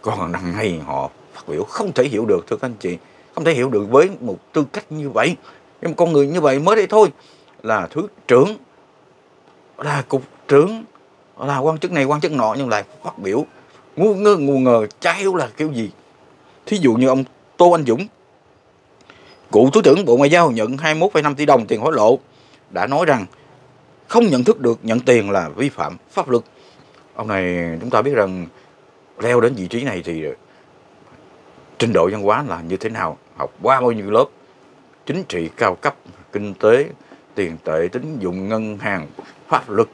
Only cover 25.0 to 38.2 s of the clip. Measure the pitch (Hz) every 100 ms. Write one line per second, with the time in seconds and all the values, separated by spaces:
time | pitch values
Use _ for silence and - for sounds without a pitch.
25 | 123 120 101 98 80 85 139 - 76 90
26 | _ - 160 120 - _ - _ _ _
27 | _ - 110 98 90 87 85 82 117 120
28 | 123 131 98 92 82 - _ _ _ _
29 | _ - 120 123 113 123 90 117 135 92
30 | 85 82 76 64 _ _ _ _ _ _
31 | _ - - - - - - - 117 95
32 | 85 107 101 110 143 85 82 92 113 110
33 | 85 76 _ - - _ 104 131 123 113
34 | 101 110 135 _ _ _ _ _ _ _
35 | - 160 165 90 82 - 113 90 147 -
36 | - - - 104 104 95 107 120 156 -
37 | _ - _ - 90 80 - 78 87 123
38 | 156 147